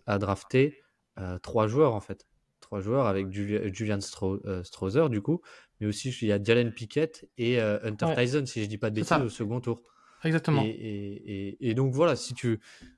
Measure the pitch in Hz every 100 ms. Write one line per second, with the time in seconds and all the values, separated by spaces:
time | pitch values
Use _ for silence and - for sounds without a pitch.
0 | - 101 98 98 - 131 143 - _ _
1 | _ - 92 90 - 110 107 123 151 107
2 | - 95 _ _ _ _ - 104 98 131
3 | 120 98 98 98 101 104 107 95 107 101
4 | - - 95 98 - 92 90 - 95 120
5 | 160 107 101 170 - - - - 107 104
6 | 135 123 110 101 101 120 120 - 113 143
7 | 156 - - - 117 123 107 104 113 107
8 | 165 131 123 147 131 - 104 107 113 107
9 | - 160 120 - 104 123 120 117 _ _
10 | _ - 160 160 160 139 107 110 110 101
11 | 101 101 - 98 98 - 127 113 135 131
12 | 170 127 - 123 120 113 - - -